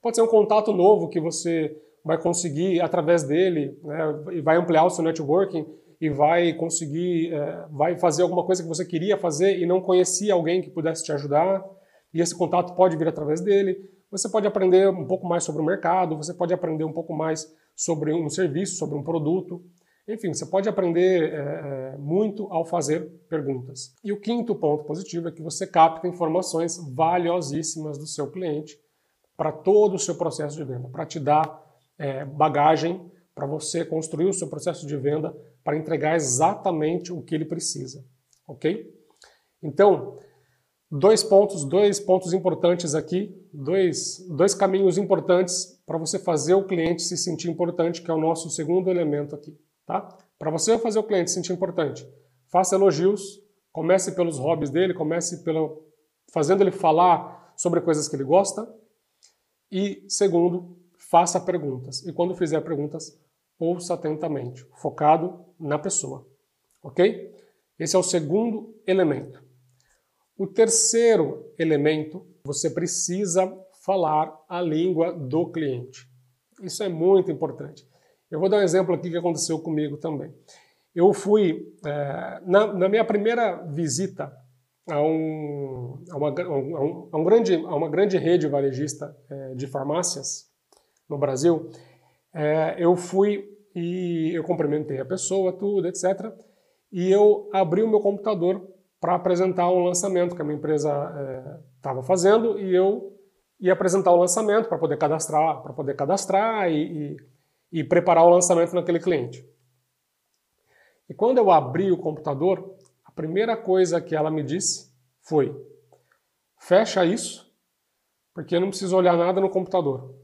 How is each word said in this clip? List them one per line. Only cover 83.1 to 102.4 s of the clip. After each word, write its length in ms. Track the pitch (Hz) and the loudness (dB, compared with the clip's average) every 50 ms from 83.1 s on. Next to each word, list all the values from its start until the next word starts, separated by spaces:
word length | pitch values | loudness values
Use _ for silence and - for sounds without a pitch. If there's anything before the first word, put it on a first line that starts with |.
| 196 208 202 226 240 233 233 202 175 - | 0 0 0 0 0 2 0 -2 -2 -4
visita 760 | 175 165 139 156 170 151 123 147 196 185 - - 147 143 - - _ _ _ _ _ _ _ _ _ - | -10 -10 -6 -4 -4 -4 -2 -4 -4 -6 -6 -10 -12 -12 -12 -20 _ _ _ _ _ _ _ _ _ -6
a 100 | 160 147 | -2 0
um, 1000 | 147 156 160 160 160 160 156 156 151 147 147 143 139 135 131 123 120 123 123 127 175 175 | 2 2 2 0 -2 -4 -4 -6 -8 -8 -8 -8 -8 -8 -8 -10 -10 -12 -12 -14 -16 -12
a 60 | 170 | -6
uma, 260 | 143 147 151 135 175 | -2 -2 -2 -2 -2
a 160 | 175 180 156 135 | -4 -2 -2 -4
um, 500 | 131 139 170 151 135 156 - - - - | -4 -4 -4 -2 -2 -2 -2 -6 -12 -6
a 60 | - 156 | -4 -2
um 60 | 160 | 2
grande, 300 | 175 214 233 226 185 180 | 6 6 6 6 4 2
a 200 | 160 160 185 170 | 0 0 -2 -2
uma 140 | 147 165 156 | -2 -2 0
grande 300 | 147 170 202 202 190 175 | 2 2 2 2 2 0
rede 300 | - 165 175 180 151 151 | 2 4 2 4 2 2
varejista, 680 | 139 139 139 139 131 123 139 147 131 - 147 143 - _ _ _ | 0 0 0 0 -2 -2 -6 -6 -6 -10 -12 -14 -16 _ _ _
é, 240 | 139 139 135 131 131 | -16 -14 -12 -12 -10
de 140 | 123 135 131 | -10 -10 -8
farmácias 840 | - 143 135 143 147 170 180 180 - 139 135 - - - - _ _ _ _ _ _ _ _ _ _ _ _ _ | -6 -6 -4 -2 -2 -2 -2 -2 -6 -6 -8 -10 -12 -12 -14 _ _ _ _ _ _ _ _ _ _ _ _ _
no 80 | 151 | -4
Brasil, 540 | 143 143 143 135 127 147 170 170 156 - - - - - _ _ _ _ _ _ _ _ _ _ | -2 -2 -2 -2 2 4 4 4 2 -2 -10 -18 -20 -20 _ _ _ _ _ _ _ _ _ _
é, 400 | 165 151 151 151 160 156 165 185 185 | -4 0 0 2 2 0 -2 -2 2
eu 180 | 175 170 180 | 4 4 4
fui 560 | 175 175 - 185 190 202 208 208 196 - - - _ _ _ _ | 4 0 -2 2 2 2 2 2 -2 -6 -12 -20 _ _ _ _
e 580 | 180 170 170 180 185 180 175 170 165 160 156 165 | -6 -6 -4 -4 -4 -4 -2 -2 -2 -2 -2 -2
eu 80 | 165 | -4
cumprimentei 580 | 160 165 175 - 156 147 147 151 151 151 143 131 | -2 -2 -2 0 0 0 0 -2 -2 -4 -6 -6
a 40 | 135 | -4
pessoa, 480 | - 185 185 - - 190 196 190 185 | -6 -6 -6 -4 -2 0 0 0 0
tudo, 340 | 185 190 202 202 208 196 165 | -2 -2 -4 -2 0 0 -2
et 100 | 175 180 | -2 -4
cetera, 380 | - - 185 196 190 202 220 - - - _ _ _ _ _ _ _ _ _ | -2 -2 -2 -2 -2 -6 -14 -14 -16 -20 _ _ _ _ _ _ _ _ _
e 200 | - 180 180 185 | -6 -2 2 4
eu 380 | 190 202 208 208 208 208 - - | 6 8 8 6 6 4 0 -2
abri 300 | - 190 190 156 170 190 | 0 0 2 2 2 2
o 60 | 220 226 | 2 4
meu 120 | 214 208 | 2 2
computador 640 | 208 202 202 196 202 220 214 175 170 180 190 196 180 - - _ _ _ _ _ | 2 2 -2 -2 -2 -2 -2 0 0 0 0 -2 -6 -16 -20 _ _ _ _ _
pra 160 | - 165 180 | -2 0 0
apresentar 520 | 175 175 185 180 175 185 185 180 180 175 175 | 0 2 2 2 4 2 2 2 2 2 4
um 160 | 185 180 175 | 4 4 2
lançamento 500 | 180 180 175 202 202 185 180 175 175 175 | 2 0 0 -2 0 0 0 0 0 -2
que 60 | 175 | -4
a 40 | 151 | -4
minha 120 | 147 151 | -4 -4
empresa, 340 | 147 - 151 156 147 147 151 | -4 -2 0 0 0 0 0
é, 680 | 143 143 143 - - 143 139 135 131 127 131 143 - - - _ _ _ | -2 -2 -4 -6 -8 -10 -10 -8 -10 -12 -12 -14 -16 -18 -20 _ _ _
tava 200 | - 143 131 127 | -8 -6 -6 -6
fazendo, 560 | 127 - 190 180 170 196 208 233 | 0 0 0 4 6 6 6 6